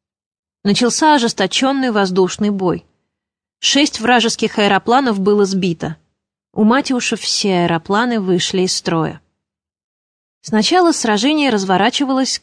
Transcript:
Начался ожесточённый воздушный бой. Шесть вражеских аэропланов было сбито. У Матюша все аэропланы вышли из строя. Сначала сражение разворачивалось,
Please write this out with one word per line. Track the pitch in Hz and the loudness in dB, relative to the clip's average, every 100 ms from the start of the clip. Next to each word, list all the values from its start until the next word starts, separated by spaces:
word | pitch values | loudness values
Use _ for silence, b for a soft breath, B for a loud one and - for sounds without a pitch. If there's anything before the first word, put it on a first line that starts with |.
| _ _ _ _ _ _ | _ _ _ _ _ _
Начался | 202 202 240 - 311 | -2 0 0 2 4
ожесточённый | 294 233 - 190 - 262 277 254 | 4 2 -2 -4 0 0 0 -2
воздушный | 214 190 185 180 - 208 | 0 0 0 0 0 -4
бой. | 196 185 170 - _ _ _ _ _ _ _ | -2 -2 -4 -8 _ _ _ _ _ _ _
Шесть | - 277 294 - | -2 2 0 0
вражеских | 220 247 226 - 220 - | 2 2 2 -2 -4 0
аэропланов | 202 190 - 247 262 202 | 0 0 2 2 2 0
было | 190 208 196 | 2 2 2
сбито. | 190 180 160 - 160 _ _ _ _ _ | 0 -2 -4 -8 -10 _ _ _ _ _
У | - | 0
Матюша | 214 262 285 247 - 214 | 2 2 0 -4 -2 -6
все | - - 202 180 | -4 -4 0 0
аэропланы | 170 165 160 202 247 233 | 0 -2 -2 -2 0 -2
вышли | 185 180 - 190 | 0 -2 0 -2
из | 185 - | -2 -4
строя. | 185 165 156 160 _ _ _ _ _ _ _ _ _ _ _ _ | -2 -2 -2 -8 _ _ _ _ _ _ _ _ _ _ _ _
Сначала | - 220 214 359 339 | -4 -2 2 2 2
сражение | 285 226 208 254 302 285 | 0 -2 0 0 0 0
разворачивалось, | 214 190 180 214 - 269 262 262 - | 0 0 2 2 0 -2 0 -2 -4